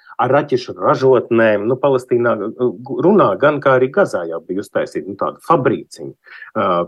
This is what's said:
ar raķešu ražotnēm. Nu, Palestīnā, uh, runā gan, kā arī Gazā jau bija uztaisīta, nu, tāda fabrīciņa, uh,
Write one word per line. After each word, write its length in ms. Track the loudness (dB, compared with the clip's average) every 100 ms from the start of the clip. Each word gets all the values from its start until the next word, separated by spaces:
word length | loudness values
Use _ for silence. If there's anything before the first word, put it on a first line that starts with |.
| -18 -6
ar 140 | 0
raķešu 400 | 0 2 -4 -4 -4
ražotnēm. 920 | -2 2 4 4 2 2 4 2 -2
Nu, 100 | 0
Palestīnā, 560 | 0 0 0 0 0 -2
uh, 360 | -6 -4 -4 -4 -8 0
runā 260 | 2 4 2 2
gan, 220 | 0 2
kā 140 | 2 2
arī 120 | 2
Gazā 340 | 2 0 -2 -6
jau 160 | -8
bija 200 | -6 -8
uztaisīta, 440 | -4 -4 -4 -6 -10
nu, 80 | -6
tāda 200 | -6 -8
fabrīciņa, 680 | -2 0 0 -2 -8 -16 -16
uh, 640 | -16 -20 -20 -10 -4 -2 -2